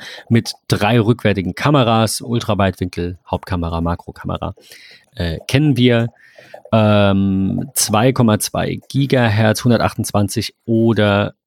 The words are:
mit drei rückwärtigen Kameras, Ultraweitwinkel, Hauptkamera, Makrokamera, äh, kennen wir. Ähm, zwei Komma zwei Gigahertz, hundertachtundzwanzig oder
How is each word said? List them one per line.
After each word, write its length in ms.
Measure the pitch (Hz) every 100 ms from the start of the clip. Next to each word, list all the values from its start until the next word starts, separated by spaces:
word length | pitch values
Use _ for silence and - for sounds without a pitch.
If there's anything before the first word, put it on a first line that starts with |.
| - - -
mit 240 | 113 - - -
drei 320 | 98 104 120
rückwärtigen 540 | 104 120 107 101 90
Kameras, 640 | - 143 147 117 113 113 -
Ultraweitwinkel, 960 | - 117 - 98 98 - 87 - 87 90 -
Hauptkamera, 520 | 90 - 92 85 82
Makrokamera, 760 | 82 85 - - 92 90 82 98 - - - - _
äh, 240 | - 87 80 -
kennen 280 | 135 151 123
wir. 320 | 123 120 117 - - - - - -
Ähm, 960 | 113 107 104 101 98 98 95 95 95 -
zwei 380 | - - 107 123
Komma 260 | 131 117 104
zwei 420 | - - 90 87 -
Gigahertz, 760 | 135 139 131 117 104 110 107
hundertachtundzwanzig 920 | 120 113 92 - 107 101 104 - - - -
oder 680 | 113 113 107 104 101 101 -